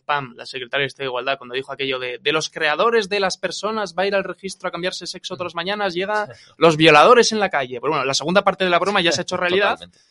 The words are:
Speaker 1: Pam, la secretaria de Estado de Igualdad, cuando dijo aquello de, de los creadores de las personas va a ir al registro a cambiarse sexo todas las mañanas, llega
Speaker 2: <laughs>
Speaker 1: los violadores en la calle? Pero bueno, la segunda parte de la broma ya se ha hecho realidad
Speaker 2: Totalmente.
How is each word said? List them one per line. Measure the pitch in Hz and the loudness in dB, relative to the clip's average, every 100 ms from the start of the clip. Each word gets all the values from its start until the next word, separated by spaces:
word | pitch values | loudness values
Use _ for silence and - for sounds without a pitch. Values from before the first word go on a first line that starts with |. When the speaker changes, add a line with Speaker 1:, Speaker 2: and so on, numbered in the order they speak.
Speaker 1:
Pam, | - 147 127 120 | -4 -4 -4 -12
la | 123 | -14
secretaria | 135 120 139 | -12 -6 -4
de | 135 | -4
Estado | - 135 | -6 -6
de | |
Igualdad, | 123 131 135 | -4 -4 -6
cuando | 123 127 | -6 -10
dijo | 135 | -8
aquello | 135 135 131 | -6 -6 -4
de, | 127 120 | -6 -6
de | 143 | -2
los | 156 151 | -2 -4
creadores | 165 156 151 220 233 190 | -4 -2 0 2 0 0
de | 202 | -2
las | 190 - | -2 -2
personas | 185 - 202 220 196 165 | -6 -6 -6 -4 -6 -4
va | |
a | 196 | -2
ir | |
al | 196 | -2
registro | 190 175 190 - 180 | -4 -8 -14 -10 -10
a | |
cambiarse | 170 180 - 175 | -6 -6 -8 -10
sexo | 185 - | -12 -12
todas | 180 175 | -8 -8
las | 170 | -6
mañanas, | 175 208 202 | -6 -2 -2
llega | 170 196 214 208 | -2 -4 -4 -4
Speaker 2:
<laughs> | - - - | -10 -20 4
Speaker 1:
los | 165 156 | 4 6
violadores | 160 147 170 240 226 | 8 10 10 8 6
en | 220 | 2
la | 190 | -2
calle? | 147 127 123 | -2 -4 -6
Pero | 127 | -2
bueno, | 156 | -2
la | 131 | -2
segunda | 131 143 196 | -2 0 2
parte | 196 175 | 2 0
de | 185 | 2
la | 170 | 0
broma | 190 202 | 2 0
ya | 170 | 0
se | 170 | 0
ha | |
hecho | 175 180 | -4 -4
realidad | 175 185 208 | -2 0 0
Speaker 2:
Totalmente. | - 180 _ _ | -2 -10 _ _